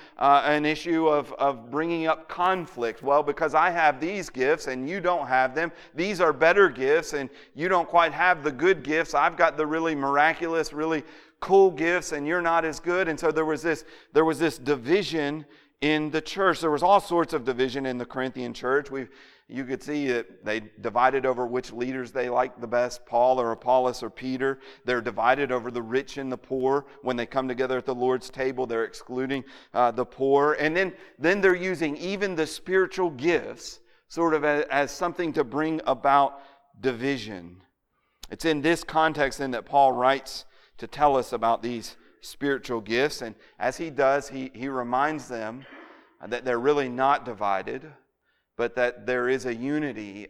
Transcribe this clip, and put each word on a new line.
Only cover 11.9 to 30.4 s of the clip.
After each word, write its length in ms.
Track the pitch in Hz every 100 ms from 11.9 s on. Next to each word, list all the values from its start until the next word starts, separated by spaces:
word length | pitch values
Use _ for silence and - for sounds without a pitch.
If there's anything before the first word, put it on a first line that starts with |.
| 175 -
and 160 | 151 143
you're 140 | 180
not 240 | 170 165 160
as 140 | 151
good." 260 | 170 180 180
And 100 | 147
so 140 | 160
there 140 | 156 156
was 160 | 151
this, 240 | 165 156 - - -
there 140 | 147 160
was 140 | 156
this 180 | 160 -
division 880 | 131 143 117 185 156 160 143 151 147 - _ _
in 300 | 147 151 151
the 100 | 156
church. 400 | 151 196 190 156
There 120 | 160
was 120 | 147
all 160 | 180 202
sorts 320 | - 170 160
of 140 | 156 123
division 400 | 120 131 131 135
in 120 | 123
the 80 | 120
Corinthian 480 | 131 131 127 120
church. 380 | 113 123 139 139
We've, 180 | 135 123 - - _ _
you 160 | 123 127
could 160 | 131
see 260 | - 147 139
that 360 | 120 - -
they 180 | 107 107 107 -
divided 440 | 110 120 127 135 131
over 220 | 123 123
which 240 | 123 127
leaders 400 | 110 123 131 120
they 180 | 135 123
liked 300 | 120 127 -
the 80 | 117
best, 380 | 120 123 - -
Paul 340 | 117 123 127
or 120 | 117
Apollos 520 | 113 123 131 127 117
or 60 | 113
Peter. 500 | - 127 131 135 131 - -
They're 160 | 117 123
divided 520 | 117 107 117 135 139
over 200 | 127 117
the 100 | 120
rich 360 | 113 127 135 143
and 140 | 135
the 60 | 123
poor. 480 | - 135 131 139 139 -
When 120 | 123 123
they 100 | 117
come 220 | 135 131
together 300 | 123 131 127
at 80 | 123
the 100 | 123
Lord's 340 | 127 127 -
table, 360 | - 131 127 123
they're 160 | 113
excluding, 600 | 110 - - 127 131 139 - - -
uh, 180 | - 123
the 140 | 117 123
poor. 520 | - 135 139